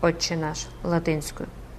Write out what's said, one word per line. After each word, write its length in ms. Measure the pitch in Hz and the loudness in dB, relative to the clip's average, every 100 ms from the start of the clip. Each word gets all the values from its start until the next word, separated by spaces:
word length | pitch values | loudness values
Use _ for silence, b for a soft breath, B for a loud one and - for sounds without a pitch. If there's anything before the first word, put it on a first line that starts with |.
"Отче 360 | 170 170 - 165 | 4 4 0 0
наш" 300 | 156 160 - - | 0 -2 -8 -6
латинською. 640 | 175 170 170 151 - - - - - | 0 2 4 0 0 -6 -8 -8 -14